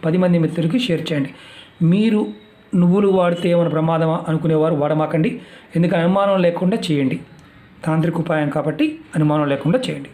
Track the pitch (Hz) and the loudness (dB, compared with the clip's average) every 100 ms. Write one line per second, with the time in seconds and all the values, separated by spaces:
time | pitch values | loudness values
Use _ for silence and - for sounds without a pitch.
0 | 160 175 180 175 160 170 160 240 - 160 | 0 0 2 2 0 0 -2 -2 -2 -4
1 | 160 151 135 - - - - - 165 185 | -2 -4 -4 -8 -20 -20 -20 -2 2 2
2 | 220 214 214 - - - - 180 175 190 | 2 0 -2 -8 -18 -20 -4 0 2 4
3 | 202 190 175 175 180 175 165 156 160 165 | 2 2 2 0 0 2 2 0 0 0
4 | 160 160 165 160 156 156 156 156 147 151 | 0 -2 -2 -2 0 2 2 0 0 0
5 | 151 160 143 - - - - 165 175 180 | 0 0 -2 -4 -14 -20 -8 0 2 2
6 | 170 190 202 190 175 170 185 214 - 147 | 2 2 2 2 2 2 -2 -2 -2 0
7 | 135 165 - - - - - - - 160 | 0 -4 -10 -20 -20 -20 -20 -10 -2 0
8 | 165 165 160 156 147 151 151 156 311 156 | 0 -2 -2 -2 -2 -2 -4 -2 -4 -4
9 | - 165 151 151 147 135 151 180 165 151 | -8 0 0 2 0 0 0 0 -2 -10
10 | 139 | -12